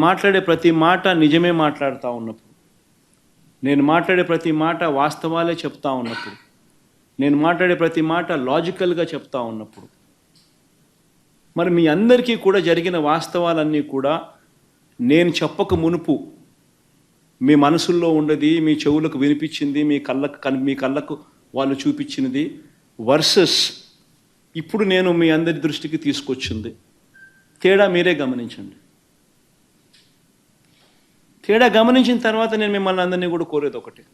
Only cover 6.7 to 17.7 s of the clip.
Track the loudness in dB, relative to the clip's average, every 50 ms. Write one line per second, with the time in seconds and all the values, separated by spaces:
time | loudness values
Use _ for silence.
6.7 | _ _ _ _ _ _ _ _ _ -2 0 2 2 2 2 2 0 2 0 0
7.7 | 0 0 0 -2 0 -2 -2 -2 -2 -2 -4 -4 -4 -4 -2 -2 -2 -2 -2 -4
8.7 | -4 -4 -2 -2 -2 -2 -4 -6 -6 -10 -10 -8 -8 -8 -6 -8 -10 -12 -14 -16
9.7 | _ -20 -20 -20 _ _ _ _ _ _ _ _ _ _ _ _ _ _ _ _
10.7 | _ _ _ _ _ _ _ _ _ _ _ _ _ _ _ _ -4 -2 0 2
11.7 | 2 2 4 2 2 4 4 4 4 4 4 0 -2 0 2 2 2 2 2 2
12.7 | 0 0 0 -2 -2 -2 0 0 0 -2 -2 -4 -4 -2 0 0 0 0 0 0
13.7 | -2 -2 -4 -4 -4 -2 -2 -2 -2 -4 -6 -12 -20 _ _ _ _ _ _ _
14.7 | _ _ _ _ _ -4 0 2 4 4 4 2 0 -2 -4 -4 -4 -4 -2 -2
15.7 | 0 0 0 0 0 0 0 -2 -2 -2 -4 -10 -20 -20 _ _ _ _ _ _
16.7 | _ _ _ _ _ _ _ _ _ _ _ _ _ -2 2 4 6 6 6 4